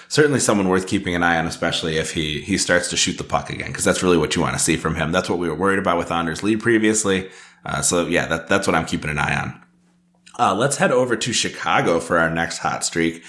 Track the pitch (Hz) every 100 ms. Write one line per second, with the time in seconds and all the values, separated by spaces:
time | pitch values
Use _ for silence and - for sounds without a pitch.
0 | - - 147 123 - 104 92 92 92 101
1 | 92 87 85 82 82 - 85 - 85 78
2 | 78 85 76 73 71 90 - 90 - 82
3 | - - - 71 - - - - 95 87
4 | 92 85 76 87 65 69 - 78 82 80
5 | 78 92 - 87 85 78 98 95 95 85
6 | 80 85 82 82 101 110 117 113 107 107
7 | 101 95 95 - - _ - 73 - 87
8 | 82 82 64 80 - 98 95 82 - 82
9 | 76 73 78 73 76 - _ _ _ _
10 | _ _ - - 113 98 135 - 190 127
11 | 127 113 123 110 95 - 80 107 104 82
12 | - 85 80 82 82 - 78 65 - 82
13 | 82 82